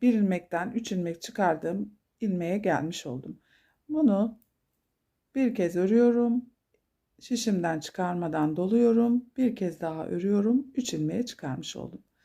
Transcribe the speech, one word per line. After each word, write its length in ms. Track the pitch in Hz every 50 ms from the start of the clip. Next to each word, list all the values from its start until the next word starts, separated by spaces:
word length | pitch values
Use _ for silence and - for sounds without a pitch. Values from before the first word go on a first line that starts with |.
bir 120 | - 247 233
ilmekten 580 | 220 202 190 185 175 - - - 170 180 -
üç 200 | - 226 226 -
ilmek 300 | 196 185 175 170 170 170
çıkardığım 760 | - - - - 196 175 160 156 - 160 175 202 208 - - _ _ _ _ _
ilmeğe 380 | 233 208 185 175 170 165 185 208
gelmiş 480 | 208 190 160 - 151 160 180 - -
oldum. 340 | 147 123 131 - - - - _ _ _ _ _ _ _ _ _ -
Bunu 500 | 302 311 311 247 196 196 214 233 - - _ _ _ _ _ _ _ _ _ _ _ _ _ _ _ _ _ _ _
bir 200 | 262 269 240 220
kez 200 | - 185 170 175
örüyorum. 680 | 175 185 196 220 233 240 240 233 240 240 240 233 247 - - _ _ _ _ _ _ _ _ _ _ _ _ _ _
Şişimden 600 | - - 247 226 - 226 196 185 170 170 165 156
çıkarmadan 760 | 151 - - - 185 175 180 175 170 160 156 160 151 151 156
doluyorum. 680 | 156 180 185 220 233 240 233 226 233 233 240 240 247 247 - _ -
Bir 180 | 262 240 -
kez 260 | - 196 175 160 156
daha 260 | 165 165 160 160 160 -
örüyorum. 600 | 180 175 180 196 202 208 202 220 240 262 285 - -
Üç 180 | - 247 - -
ilmeğe 320 | 156 156 156 165 208 247
çıkarmış 500 | 233 - - - 143 131 170 156 - -
oldum. 280 | - - - 170 - - _ _ _